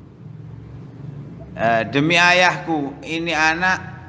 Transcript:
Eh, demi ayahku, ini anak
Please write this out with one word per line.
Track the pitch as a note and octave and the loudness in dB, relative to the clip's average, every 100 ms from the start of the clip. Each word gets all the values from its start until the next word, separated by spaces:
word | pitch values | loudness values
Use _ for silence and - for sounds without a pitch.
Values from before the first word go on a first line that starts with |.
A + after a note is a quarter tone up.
| - - - - - - - - - - - - - - - - | -20 -20 -18 -16 -16 -16 -16 -16 -16 -16 -14 -12 -14 -14 -14 -2
Eh, | A2+ A2+ G#2+ | 0 2 2
demi | C3+ D#3 E3+ | 2 4 6
ayahku, | F3 F3+ F3+ D3+ D#3+ D#3 C#3 - | 6 8 6 2 -2 -2 -4 -8
ini | - E3 E3 D3+ | -8 -4 -2 2
anak | D#3+ E3 F#3 F3+ - - | 2 2 0 0 -4 -14